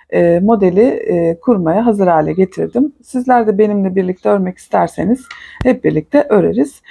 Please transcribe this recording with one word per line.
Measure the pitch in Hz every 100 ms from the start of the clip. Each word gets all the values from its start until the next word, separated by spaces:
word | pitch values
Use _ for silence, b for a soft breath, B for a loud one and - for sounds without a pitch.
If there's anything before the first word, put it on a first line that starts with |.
| b
E, | 175 170 170
modeli, | 202 226 190 180
e, | 247 - - 175 170 165
kurmaya | - 214 160 180 240
hazır | 208 185
hale | 165 156
getirdim. | 165 190 - 165 233 285 -
Sizler | - 254 254 247 214
de | 196
benimle | 214 208 196 185
birlikte | 185 185 208
örmek | 202 185 180
isterseniz | - 202 170 - 175 262 - B B B
hep | 247 254
birlikte | 170 156 156 285 294
öreriz. | - 165 190 302 - B